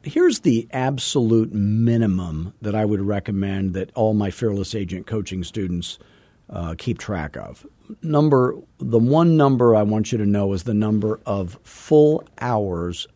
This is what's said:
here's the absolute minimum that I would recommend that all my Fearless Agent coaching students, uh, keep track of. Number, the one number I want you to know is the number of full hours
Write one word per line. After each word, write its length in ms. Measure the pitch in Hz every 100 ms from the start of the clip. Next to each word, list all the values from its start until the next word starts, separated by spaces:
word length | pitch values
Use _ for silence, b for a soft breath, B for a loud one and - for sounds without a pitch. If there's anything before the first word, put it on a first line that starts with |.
here's 380 | 147 320 359 240
the 260 | 165 117 -
absolute 800 | 131 131 135 - 139 113 113 110
minimum 1040 | 104 101 107 117 117 110 92 90 78 90 -
that 140 | 107 107
I 100 | 107
would 160 | 101
recommend 720 | 98 101 - 98 98 98 98
that 180 | 92 92 -
all 180 | 110
my 160 | 104 98
Fearless 460 | - 113 101 92 110
Agent 320 | 90 92 -
coaching 360 | 110 95 92
students, 540 | 85 113 92 87 - - b b b b -
uh, 280 | 92 82 85
keep 220 | 123 -
track 380 | - 92 76 -
of. 280 | 50 - - _ - 214
Number, 540 | 160 147 151 135 123 - - -
the 220 | 127 113
one 360 | 120 156 170 156
number 400 | 139 127 120 110
I 80 |
want 300 | 104 107 107
you 40 | 113
to 80 | 101
know 280 | 101 98
is 100 | 95
the 100 | 117
number 460 | 104 107 107 107 107 -
of 340 | 101 90 -
full 600 | - - - 156 151 151 - -
hours 640 | 123 110 98 85 87 85 -